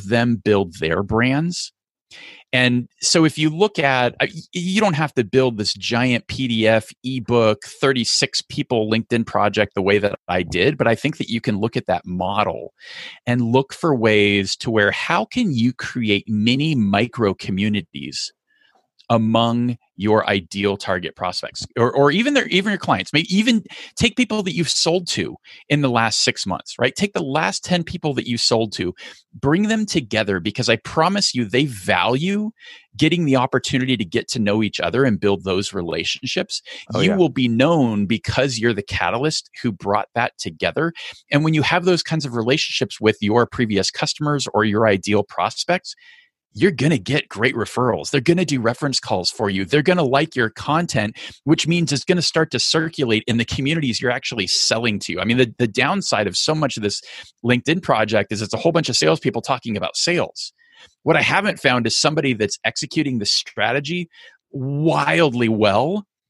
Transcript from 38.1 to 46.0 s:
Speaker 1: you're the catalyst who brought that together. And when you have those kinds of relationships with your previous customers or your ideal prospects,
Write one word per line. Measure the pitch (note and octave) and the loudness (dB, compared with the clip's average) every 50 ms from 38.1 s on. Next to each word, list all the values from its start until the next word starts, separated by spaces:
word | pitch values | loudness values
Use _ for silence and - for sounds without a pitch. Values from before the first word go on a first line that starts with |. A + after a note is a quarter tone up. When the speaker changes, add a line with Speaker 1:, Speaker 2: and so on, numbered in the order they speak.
| A#2 G#2+ - - - - C3 C#3+ B2 A2+ | -2 -2 -2 -2 0 0 0 0 0 0
Speaker 1:
you're | G#2+ A#2+ A#2 | 0 0 0
the | G#2 G2+ | 0 -4
catalyst | - - - - F2 G2 A#2 C3+ D#3 D#3+ - - _ - - - | -6 -4 -2 -2 -2 -2 0 -2 -2 -2 -4 -8 _ -12 -6 -4
who | B2 | -4
brought | G2+ - - G2 G2+ G#2 G2 - - | -4 -4 -4 -2 -2 -2 -2 -2 -2
that | A#2 A#2 - - - | -2 -2 -2 -4 -8
together. | - F#2 E2 D#2 - F2 D#2+ - D#3 E3+ E3 - - - - - _ - | -10 -10 -8 -2 -2 -2 0 0 -2 -2 -4 -8 -14 -16 -16 -16 _ 0
And | D3 C#3+ D#3 | 0 2 2
when | D#3+ D#3+ | 2 2
you | D#3 C3+ | 2 2
have | - D#3+ F3+ F3+ | 2 2 2 2
those | G#3+ F3+ D#3+ - | 2 2 2 0
kinds | - D#3+ D#3+ C#3 C#3 | -2 -4 -4 -4 -2
of | A#2 | -2
relationships | A#2+ A2 A#2 C#3 D#3+ - - - - B2+ - - - | -2 0 2 2 0 0 -4 -2 -4 -4 -4 -4 0
with | G#2+ G#2+ A2 - | 2 2 2 2
your | G#2+ G2+ G#2+ A#2+ A#2+ - | 0 2 4 4 2 2
previous | - - B2+ G#2+ G#2+ G2 F2 - | 0 -2 0 0 2 0 0 -2
customers | - - - D#3 - - D3+ D3 D3 C#3 B2+ - - | -2 -4 -4 -4 -4 -2 -2 -2 0 -2 -2 0 2
or | G#2 G#2+ | 2 2
your | A2 G2+ G#2+ A2+ A2 | 2 2 2 4 4
ideal | G2+ F#2+ - G#2 G#2 G#2 F#2 | 2 2 0 0 0 0 0
prospects, | - - - F2 A2 - - - - F3 F#3 - - - _ | -2 -4 -4 -4 -2 -2 -4 -2 -2 -2 -2 -2 -8 -20 _